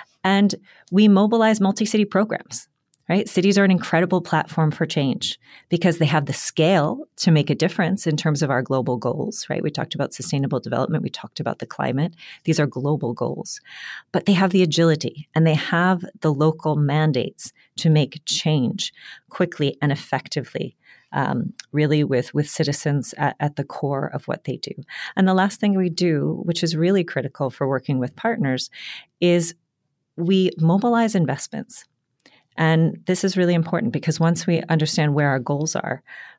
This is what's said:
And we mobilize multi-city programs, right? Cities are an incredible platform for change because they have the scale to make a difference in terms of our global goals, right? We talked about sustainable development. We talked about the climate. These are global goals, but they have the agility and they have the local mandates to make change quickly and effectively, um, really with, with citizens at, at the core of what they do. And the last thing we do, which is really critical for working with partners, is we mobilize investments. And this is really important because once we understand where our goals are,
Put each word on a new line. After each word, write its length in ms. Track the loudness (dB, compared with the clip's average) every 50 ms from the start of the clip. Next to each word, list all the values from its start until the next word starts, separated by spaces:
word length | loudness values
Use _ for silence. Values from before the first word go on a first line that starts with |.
| -14 _ _ _ 0
And 300 | 2 4 4 4 2 2 -2 _ _ -20 -20 _ _
we 180 | 2 6 6 8
mobilize 520 | 6 6 6 4 4 4 4 4 2 2
multi-city 460 | 2 0 0 0 0 0 2 0 0
programs, 600 | 2 2 0 0 0 -2 -8 -8 -10 -14 -14 -14 -16 _ _ _ _ -20 -14 _ -2
right? 200 | -2 -2 -2 0
Cities 280 | 0 2 4 4 4
are 80 | 6 6
an 60 | 4
incredible 500 | 4 2 2 0 2 2 2 2 0 -2
platform 500 | 0 0 0 -2 -2 -2 0 0 0 0
for 140 | 0 0 -4
change 540 | -2 -2 0 0 0 -2 -4 -6 -8 -8 -10 _ -20 -20 -20 _ _
because 300 | -2 0 2 2 2 2
they 80 | 2
have 200 | 2 2 0 0
the 60 | -2 -2
scale 760 | -4 -4 -2 0 2 2 4 4 4 2 0 -2 -4 -10 -12 _
to 140 | -2 2 4
make 180 | 4 4 4 2
a 60 | 0
difference 520 | 0 0 0 0 -2 -2 -2 -2 -2 -2
in 100 | -2 -2
terms 260 | 0 0 0 0 0 0
of 80 | 0
our 120 | 0 0 0
global 360 | 0 -2 -2 0 -2 -2 -2
goals, 480 | -2 -4 -4 -4 -4 -6 -8 -8 -8 -6
right? 140 | -6 -4 -4
We 80 | -4
talked 240 | -4 -6 -6 -6 -6
about 180 | -6 -6 -6 -6
sustainable 480 | -8 -6 -4 -2 -2 -2 -2 -2 -4
development. 420 | -4 -4 -4 -2 -2 -2 -2 -4 -4
We 80 | -6
talked 300 | -10 -12 -14 -14 -10 -8
about 180 | -6 -6 -6 -8
the 80 | -10
climate. 480 | -12 -8 -6 -4 -2 -2 -2 -2 -4 -4 -10 -20 -20 -20 -6 _
These 160 | -2 0 0
are 60 | 0
global 480 | -2 -2 -4 -2 -2 -2 -2 -2 -4 -4
goals, 460 | -4 -4 -6 -6 -8 -10 -12 -12 -14 -16 -20 -20 -18 -16 -16 -16 -18 -10 _ -4
but 140 | -2 2
they 80 | 2 4
have 160 | 4 4 4
the 120 | 4 4 2
agility 640 | 4 4 4 4 4 4 2 -2 -6 -10 -12 -12 _ 0
and 120 | 2 4
they 80 | 4 4
have 500 | 2 0 -2 0 2 2 2 2 0 -2 -8 -8 -4
the 120 | -2 0 2
local 440 | 2 2 2 0 0 -2 -2 0
mandates 760 | 2 2 2 2 2 2 2 2 0 -2 -4 -6 -10 -10 -12 -12 _ _ _ _
to 120 | 0 2 4
make 320 | 4 4 4 2 -2 -8 -8
change 640 | -6 -4 -2 0 0 2 2 2 0 -2 -4 -6 -10 -12 -16 -20 -20 -20 -20 _ _
quickly 460 | -4 -2 -2 -2 -2 -2 -2 -2 -2 -2
and 100 | -2 -2
effectively, 840 | 0 -2 -4 -6 -6 -6 -6 -6 -6 -8 -6 -6 -8 -8 -8 -8 -10 _ _ -20 -20 -20 _ _ -4
um, 420 | -2 -2 0 -2 -2 -4 -6 -8 -14 -14 _ -2
really 320 | 0 2 2 2 2 2
with, 300 | 2 0 0 -2 -2 -2
with 140 | -4 -2 -2
citizens 640 | -2 -2 -2 -2 -2 -2 -2 -2 0 -2 -2 -4 -4
at, 200 | -4 -4 -4 -2 -2
at 160 | -4 -4 -4
the 80 | -4 -8
core 460 | -8 -8 -6 -4 -4 -4 -4 -4 -6 -8
of 160 | -8 -8 -8
what 160 | -8 -8 -6
they 120 | -8 -8
do. 160 | -8 -10 -12 -12 -12 -16 -16 -14 -14 -14 -8 -2
And 100 | 0 2
the 80 | 4 4
last 260 | 2 2 0 -2 -2
thing 140 | 0 0 2
we 140 | 2 0 0
do, 540 | 0 0 0 0 2 0 0 -2 -4 -4 -4
which 180 | -4 -4 -2 -2
is 140 | -2 0
really 280 | 0 2 2 2 2 0
critical 440 | -2 -4 -4 -6 -6 -4 -6 -6 -4
for 180 | -4 -2 -2
working 320 | -2 -2 -2 -2 -2 -2 -2
with 180 | -2 -4 -6
partners, 520 | -4 -4 -4 -2 -2 -2 -2 -2 -4 -6 -10 -14 -16 -18 -16 -18 -18 -20 _ _ 0
is 340 | 2 2 2 2 0 -2 -6 _ _ _ _ _ _ _ _ _ _ _ _
we 340 | -4 0 2 2 4 2 2 0 2
mobilize 560 | 2 2 4 2 2 2 2 2 2 2 2
investments. 720 | 0 0 0 -2 -4 -6 -10 -10 -10 -10 -10 -12 -14 -16 _ _ _ _ _ _ _ _ _ _ _ _ _ _ 0
And 420 | 2 2 4 4 4 2 0 -2 -4
this 160 | -2 -2 0 0
is 140 | 0 0
really 180 | 2 2 4 4
important 380 | 2 2 0 -2 -2 -2 -2 -2
because 260 | -2 -2 -2 0 2
once 280 | 2 2 2 0 0
we 160 | 0 0 0 0 0
understand 460 | 0 0 0 0 0 0 0 2 2
where 140 | 2 2 2
our 100 | 0 0
goals 380 | -2 -2 -4 -2 -2 -4 -4
are, 260 | -4 -4 -6 -6 -8 -10 -14 -20 -20 -20 -20 -20